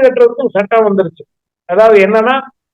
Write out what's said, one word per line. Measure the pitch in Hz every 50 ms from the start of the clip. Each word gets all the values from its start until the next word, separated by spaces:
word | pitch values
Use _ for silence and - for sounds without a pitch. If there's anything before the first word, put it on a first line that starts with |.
| 269
கட்டுறதுக்கும் | 254 254 247 240 233 240 - 262 233 -
சட்டம் | 190 202 - 233 226 220
வந்துருச்சு. | 208 196 196 185 160 - - - _ _ _ _ _ _ _ _ -
அதாவது | 180 196 220 226 220 202 190
என்னன்னா, | 196 220 220 220 247 262 269 262 - _ _ _ _